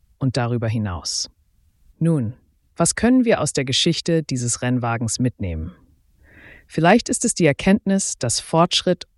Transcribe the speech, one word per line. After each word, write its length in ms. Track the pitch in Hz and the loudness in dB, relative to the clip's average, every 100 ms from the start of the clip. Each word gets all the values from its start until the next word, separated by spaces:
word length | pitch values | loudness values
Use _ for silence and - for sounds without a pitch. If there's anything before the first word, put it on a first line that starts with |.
| _ - | _ -4
und 180 | 131 127 | -2 -2
darüber 320 | 120 120 113 | -2 -2 -2
hinaus. 600 | 113 104 87 - - - _ _ _ _ _ _ - | -2 -4 -6 -8 -8 -10 _ _ _ _ _ _ -2
Nun, 360 | 160 151 110 - _ _ _ - | 0 0 -2 -8 _ _ _ 0
was 200 | 170 - | 0 2
können 280 | 233 262 | 2 4
wir 160 | 233 180 | 4 0
aus 140 | 147 | 0
der 120 | - 135 | -2 -2
Geschichte 580 | 123 170 - - 165 | 0 0 0 0 -2
dieses 400 | 151 127 120 - | 0 -4 -4 -2
Rennwagens 560 | 123 123 117 117 113 - | -2 -2 -2 -2 -4 -2
mitnehmen? 540 | 123 - 90 82 82 - _ _ _ _ _ - - - _ | -2 -2 -8 -6 -8 -12 _ _ _ _ _ -20 -20 -20 _
Vielleicht 420 | - 165 233 - | 2 4 4 2
ist 160 | 254 | -4
es 120 | 233 - | -2 2
die 100 | 156 | 2
Erkenntnis, 720 | - 190 202 196 196 - - | 2 2 2 2 -2 -2 -4
dass 220 | 120 - | -4 -4
Fortschritt 680 | - 165 175 - 185 175 - | 0 2 2 2 0 -2 -6